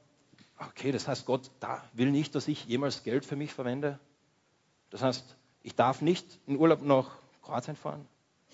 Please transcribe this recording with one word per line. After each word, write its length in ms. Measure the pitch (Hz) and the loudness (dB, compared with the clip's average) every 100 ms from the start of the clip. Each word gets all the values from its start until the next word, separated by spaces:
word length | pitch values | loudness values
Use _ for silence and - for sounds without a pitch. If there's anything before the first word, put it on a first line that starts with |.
| _ _ _ _ - _ | _ _ _ _ -20 _
„Okay, 340 | - - 135 | -18 -6 -2
das 160 | 127 151 | -2 -2
heißt, 180 | 123 - | -6 -2
Gott 260 | 131 - _ | -2 -2 _
da 240 | 107 127 - | -8 -8 -10
will 180 | 117 135 | 0 2
nicht, 220 | 143 151 143 | 2 0 -2
dass 120 | 147 | -2
ich 180 | 147 113 | -6 -2
jemals 380 | 123 139 - | -2 -2 -4
Geld 220 | - 139 - | -2 -2 -2
für 100 | 143 | -8
mich 180 | 151 | -8
verwende. 460 | - 123 131 147 139 _ _ _ _ _ _ _ _ _ | -6 -4 -2 -4 -6 _ _ _ _ _ _ _ _ _
Das 120 | 101 | -2
heißt, 340 | 131 123 - - _ _ | 0 0 -8 -20 _ _
ich 120 | - - | -10 2
darf 260 | 120 135 | 4 4
nicht 240 | 151 185 - - - | 0 0 -2 -20 -6
in 100 | 143 | 4
Urlaub 240 | 160 147 | 6 6
nach 360 | 143 135 131 - - _ | 6 4 4 -10 -20 _
Kroatien 340 | - 120 - 147 | -6 -6 -6 -10
fahren 320 | 151 147 139 _ _ _ _ | -10 -10 -14 _ _ _ _